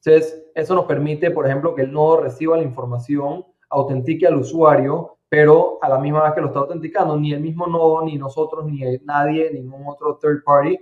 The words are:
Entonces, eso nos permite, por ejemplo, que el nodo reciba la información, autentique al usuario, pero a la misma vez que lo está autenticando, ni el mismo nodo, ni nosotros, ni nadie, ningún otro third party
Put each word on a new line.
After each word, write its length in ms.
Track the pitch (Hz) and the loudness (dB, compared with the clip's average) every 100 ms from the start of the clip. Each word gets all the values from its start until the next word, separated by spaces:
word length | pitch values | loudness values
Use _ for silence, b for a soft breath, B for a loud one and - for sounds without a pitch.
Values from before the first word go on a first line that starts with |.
Entonces, 420 | - 156 156 - - | 6 4 4 -8 -12
eso 220 | - 151 185 | -8 -2 0
nos 100 | - | 0
permite, 460 | 143 147 151 170 | -2 -2 -2 -2
por 160 | 160 135 | 0 0
ejemplo, 260 | 135 160 | 0 -2
que 80 | 160 | -2
el 100 | 135 | -4
nodo 300 | 147 151 160 | 2 4 4
reciba 360 | 135 120 160 165 | 2 -4 0 0
la 60 | |
información, 840 | 151 123 123 120 120 143 143 170 - _ _ | 0 -6 -8 -8 -4 -4 -4 -8 -14 _ _
autentique 580 | 143 135 131 123 160 180 | -4 -2 -4 -4 0 2
al 80 | 151 | 2
usuario, 840 | 123 165 151 139 135 160 - _ _ | -2 2 4 4 2 -4 -8 _ _
pero 520 | 151 151 160 - - | 4 6 6 4 0
a 80 | 147 | 0
la 80 | 135 | 0
misma 260 | 143 151 | 0 0
vez 100 | 156 | 0
que 80 | 156 | 0
lo 60 | 147 | -4
está 120 | 143 | -4
autenticando, 580 | 180 175 160 202 170 151 | -4 -6 -6 -2 0 0
ni 160 | 147 | -2
el 80 | 147 | -4
mismo 240 | 160 160 175 | -6 -6 -4
nodo, 380 | 165 160 160 | 2 2 2
ni 120 | 160 147 | -2 -6
nosotros, 480 | 135 143 156 160 151 | -8 -6 -6 -6 -8
ni 160 | 143 127 127 | -6 -4 -6
nadie, 480 | 147 143 151 156 160 | -4 -2 0 0 -2
ningún 360 | 139 127 135 143 | -4 -12 -14 -16
otro 320 | 143 151 147 | -8 -6 -2
third 220 | 156 147 | -2 -2
party 340 | - 143 147 185 | 2 2 2 -4